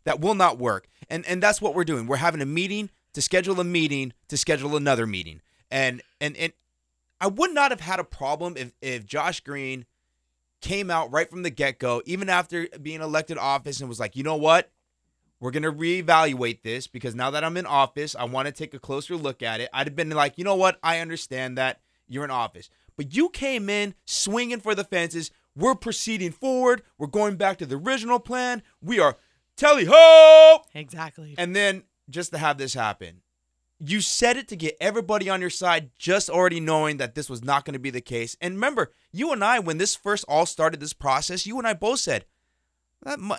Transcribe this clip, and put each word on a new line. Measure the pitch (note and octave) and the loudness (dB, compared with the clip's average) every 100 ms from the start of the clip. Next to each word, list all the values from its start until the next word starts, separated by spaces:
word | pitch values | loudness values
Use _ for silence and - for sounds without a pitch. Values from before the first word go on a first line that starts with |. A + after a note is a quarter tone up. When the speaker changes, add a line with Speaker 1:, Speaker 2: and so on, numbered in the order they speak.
| D#3+ | -4
Speaker 1:
that | C#3+ | -2
will | F3+ G3+ | 0 2
not | F3 B2 | 2 2
work. | B2 G2 - _ - | -2 -4 -6 _ -12
And, | E3 E3 | -10 -6
and | F3+ | 0
that's | G#3 G#3 | 0 0
what | G3+ E3 | -2 -2
we're | |
doing. | E3 C3+ A#2 | -2 -4 -4
We're | C3+ | -2
having | E3+ D#3+ | -2 -2
a | C#3 | -4
meeting | D#3+ F#3+ G#3 G3+ _ _ | -4 -4 -6 -10 _ _
to | - | -8
schedule | - F#3 F3+ F#3 | -2 0 0 -2
a | |
meeting | F3 F3 D#3 C#3+ C3 - - | -2 -2 -2 -4 -8 -12 -10
to | C#3+ | -6
schedule | - D3 C#3+ D3 | -2 -2 -2 -2
another | C#3+ B2 A2 | 0 0 -2
meeting. | F#2+ E2 D#2+ _ _ - | -6 -10 -16 _ _ -8
And, | C3+ C3 B2 - - | -4 -2 -4 -12 -10
and, | D3 C#3+ | -8 -6
and | E3 - _ _ _ _ _ - | -8 -10 _ _ _ _ _ -6
I | G3 | -4
would | G3+ F4+ | -2 -2
not | D4 C#4 | 2 0
have | A3+ | -2
had | D#3+ F#3+ | -6 -6
a | |
problem | - - C3+ D3+ F3 D3 | -8 -8 -6 -4 -6 -10
if, | B2 - | -14 -12
if | C3+ B2 G#2 | -10 -10 -8
Josh | D3 D#3+ E3 | -6 -6 -6
Green | - C#3+ C3 C3 B2 _ _ _ _ _ _ _ | -10 -12 -10 -12 -16 _ _ _ _ _ _ _
came | - G3 F#3 | -8 -6 -2
out | E3 C3+ | -4 -2
right | D3 E3 | -4 -4
from | F3+ | -6
the | F3 | -8
get-go, | A2+ C#3 B2+ B2+ A#2+ - | -4 -4 -2 -4 -4 -6
even | F#3 F#3+ | -6 0
after | F3+ F3 F3 E3+ - | 0 -2 -6 -10 -12
being | D3 D#3 | -14 -10
elected | D#3 D#3 D#3 D#3 | -4 -4 -4 -4
office, | C3+ C#3 C#3+ B2+ | -2 -2 -4 -12
and | C3 | -10
was | A2+ | -8
like, | A2 B2+ | -8 -6
"You | |
know | D3 D#3 | -6 0
what? | D3+ E3+ - _ _ _ _ _ _ _ | 4 4 2 _ _ _ _ _ _ _
We're | B2 | -8
gonna | D3 D#3 | -6 -6
reevaluate | D3 E3 F#3 E3+ D#3+ D#3 B2+ A#2+ A#2 | -4 -2 0 4 4 4 0 -4 -6
this | A2 A#2+ - | -8 -8 -10
because | B2 B2 A2+ | -12 -10 -6
now | C3 | -4
that | D3 | -4
I'm | D#3+ F3 | -4 -6
in | F3+ | -2
office, | C#3+ C3+ C#3+ D3 - | 0 0 -4 -10 -8
I | A#2+ | -6
wanna | C3 C#3+ | -6 -6
take | C3+ D#3 | -8 -14
a | C3+ | -14
closer | - C#3 C#3+ F3 | -10 -10 -8 -8
look | C#3+ B2+ | -8 -8
at | A#2 A2+ | -8 -8
it." | B2 | -6
I'd | C3 D3 | -6 -6
have | C#3+ | -6
been | D#3 | -2
like, | D#3 C#3+ - | 0 0 -2
"You | |
know | F#3+ F#3+ | -2 2
what? | F#3 - | 2 2
I | D#3+ E3 | -2 -4
understand | E3 E3 - C3 C3 B2+ | -6 -12 -10 -8 -8 -4
that | C3 - _ _ - | -4 -6 _ _ -14
you're | B2+ | -10
in | D3 | -6
office." | B2+ A2+ F2 - _ _ - | -6 -6 -10 -20 _ _ -14
But | C#3+ F#3+ | -6 -2
you | F4+ | -2
came | - C4+ B3 G3+ | -2 -6 -4 -4
in | G#3 G#3 - - | -4 -6 -10 -8
swinging | - G3 A3+ A#3+ A#3+ | -6 -4 -4 -4 -6
for | G#3 G3+ | -4 -4
the | |
fences. | G3 F3+ E3+ E3 D3+ _ _ C#3+ | -2 -4 -4 -6 -10 _ _ -2
"We're | A#3+ A#3+ | 0 0
proceeding | A#3 - A3+ A3 F3 | -4 -8 -6 -6 -6
forward. | - C4 B3+ B3+ B3 - - | -6 -4 0 2 0 -4 -12
We're | C#3+ | -6
going | G#3 G#3 F3+ | -2 -2 -2
back | G3 F#3+ | -2 -4
to | D3 | -6
the | C#3 | -6
original | G3+ C4 A3+ A#3+ | -4 -4 -2 -4
plan. | A#3+ B3+ B3 A#3+ - _ | -2 -6 -4 -6 -12 _
We | D#3+ A3+ | -2 2
are | D3 - _ _ _ - | 2 2 _ _ _ 0
tally-ho!" | D4 C#4+ E3+ D4+ E4 D#4+ D#4 D#4 D#4+ D#4+ - | 4 4 8 12 12 12 12 12 12 10 4
Speaker 2:
Exactly. | D3+ D3 E3 D#3+ - D3+ C#3+ | -16 -14 -14 -14 -14 -12 -6
Speaker 1:
And | F3 F#3+ | -2 0
then | G3+ F#3+ - _ - | 0 -2 -8 _ -14
just | D3 F3 | -10 -8
to | D#3+ | -4
have | D3+ C#3+ | -2 -2
this | C3+ | -6
happen, | B2+ A2 G2+ F2+ F2+ _ _ _ _ _ - | -4 -4 -6 -14 -20 _ _ _ _ _ -16
you | D3 G#3 | -6 -4
said | - - A#3+ B3 | -4 0 2 0
it | - | -6
to | F3+ | -8
get | D#3 - | -8 -4
everybody | F#3 G#3+ F#3 G#3 F#3+ | -4 -4 -2 -2 -2
on | F#3 | -4
your | F3+ | -4
side, | - F3+ E3 C#3 - | -4 -2 -2 -4 -6
just | E3 G3 - | 0 0 0
already | E3+ F3+ E3+ | 2 2 2
knowing | D#3+ D#3 D3+ D3 | 0 0 0 -2
that | B2 D3 | -6 -8
this | C#3 | -10
was | A#2+ | -8
not | B2+ C#3 D#3 | -2 -2 -2
gonna | C#3 | -8
be | C3+ | -8
the | B2 | -8
case. | - A#2+ A2+ - | -8 -8 -8 -8
And | F3 F#3+ | -10 -4
remember, | C4 B3 D3+ _ _ | -2 -2 -4 _ _
you | E3+ D#4+ | -8 -4
and | B3 | -2
I, | G#3 B3 | 0 0
when | E3+ D#3+ | -2 -4
this | G3+ - | -4 -4
first | G3+ G#3 - | -4 -6 0
all | D3+ E3+ | 0 0
started, | - D#3+ D#3+ | 0 -2 -2
this | D3 | -10
process, | - C#3 C3+ D#3 F3+ G3+ | -6 -2 -2 -2 -8 -8
you | B3+ | -6
and | A3+ | -4
I | |
both | E3+ G#3+ C4 | -2 -2 -2
said, | - A2+ - _ _ _ _ _ _ _ | -2 -6 -8 _ _ _ _ _ _ _
"That | C4+ C#4+ | -12 -10
mu-, | G3 | -8